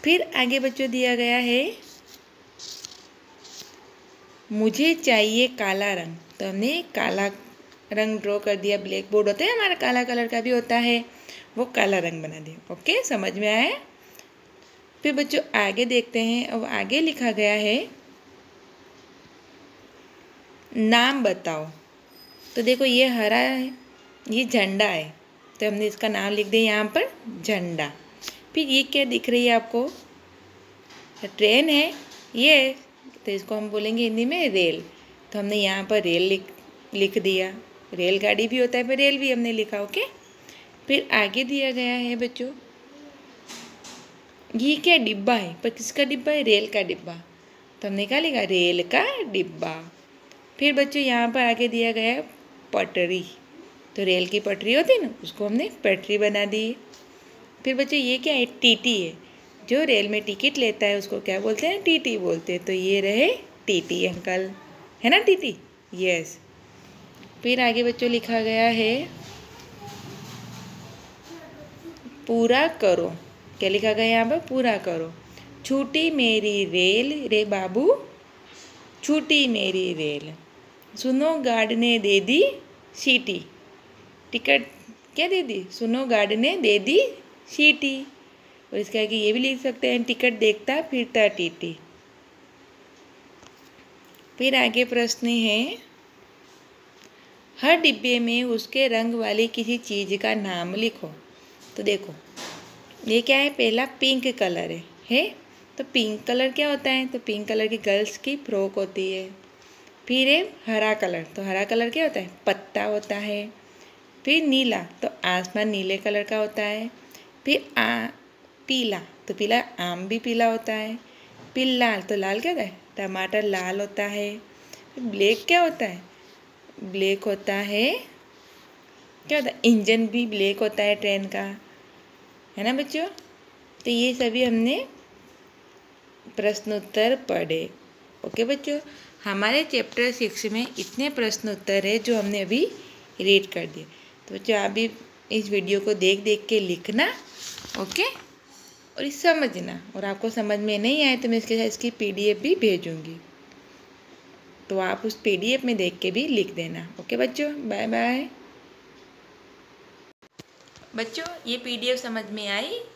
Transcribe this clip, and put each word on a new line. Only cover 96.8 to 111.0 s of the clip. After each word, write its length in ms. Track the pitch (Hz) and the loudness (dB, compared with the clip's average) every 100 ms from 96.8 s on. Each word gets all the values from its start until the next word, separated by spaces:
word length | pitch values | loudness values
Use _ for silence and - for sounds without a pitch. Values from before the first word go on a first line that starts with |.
| - - - - - - - - | -20 -20 -20 -20 -20 -20 -20 -2
हर 220 | 269 339 | 4 6
डिब्बे 380 | 330 220 233 240 | 6 2 2 2
में 240 | 233 233 247 | 2 0 0
उसके 420 | 226 - 262 269 | -2 -2 2 2
रंग 240 | 226 226 233 | 2 0 -2
वाली 320 | 214 208 233 | -2 2 0
किसी 280 | 233 220 240 | 0 -2 -4
चीज़ 360 | 240 202 190 202 | -2 -4 -2 -2
का 160 | 220 220 | 0 0
नाम 380 | 196 180 175 196 | -2 -4 -6 -2
लिखो। 360 | 226 - 160 156 - - - - - - | -4 -4 -14 -14 -20 -20 -20 -20 -16 -6
तो 60 | |
देखो 300 | 208 196 196 156 - - - - - - - - | -2 -2 -6 -16 -18 -16 -14 -16 -18 -20 -20 -14
ये 180 | - 226 | 0 0
क्या 160 | 240 269 | 4 2
है? 120 | 285 | 2
पहला 340 | 285 233 226 262 - | 2 0 2 -2 -2
पिंक 280 | 269 262 254 247 | 0 2 0 0
कलर 340 | 190 170 165 | -2 -2 -6
है, 120 | 165 170 - - | -8 -12 -20 -2
है? 180 | 240 381 - - - - - | 0 0 -6 -20 -20 -20 -12
तो 60 | 269 | -4
पिंक 380 | - 214 208 - | -2 -2 -4 -2
कलर 260 | 247 262 | 0 0
क्या 180 | 262 294 | 0 0
होता 200 | 277 277 | 0 0
है? 140 | 262 262 | 0 -2
तो 120 | 254 | -6
पिंक 260 | - 208 208 | -6 -6 -2
कलर 200 | 220 220 | -2 0
की 100 | 220 | -2
गर्ल्स 380 | 214 196 214 - | 0 0 0 -6
की 160 | - 285 | -8 -6
फ्रॉक 380 | 277 208 196 196 | -4 -2 -2 -2
होती 360 | 196 196 190 | -4 -4 -4
है। 180 | 190 190 196 - - - - - - - | -4 -8 -16 -20 -20 -20 -20 -20 -20 -2
फिर 200 | 254 262 | 2 4
है 140 | 302 403 - - | 4 2 -8 -4
हरा 280 | 220 214 | 0 0
कलर। 280 | 214 | 0